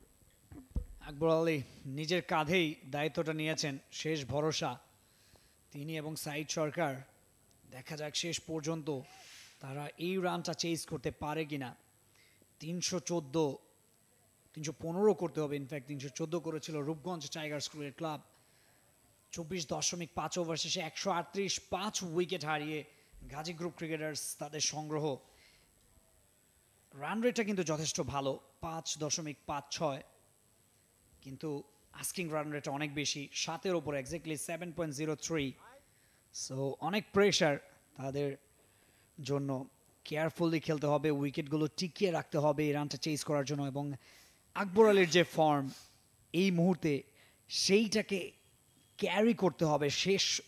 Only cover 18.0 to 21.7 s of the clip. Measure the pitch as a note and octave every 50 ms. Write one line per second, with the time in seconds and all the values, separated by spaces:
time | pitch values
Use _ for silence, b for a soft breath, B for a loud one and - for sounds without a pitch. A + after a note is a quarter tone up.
18 | E3 D#3+ D3+ C#3+ - _ _ b b b b b b b b b b b b b
19 | b _ _ _ _ - - F3 E3+ D3+ F#3+ F3+ D#3+ - F3 D3+ D3 - F3+ F3
20 | E3+ C#3+ - F3 D#3 D#3 - F3+ E3+ D#3+ E3 D3 - D#3+ - F#3 E3 D#3 - -
21 | - G3 F3 E3+ E3 - - G3 G3+ F3 - - - -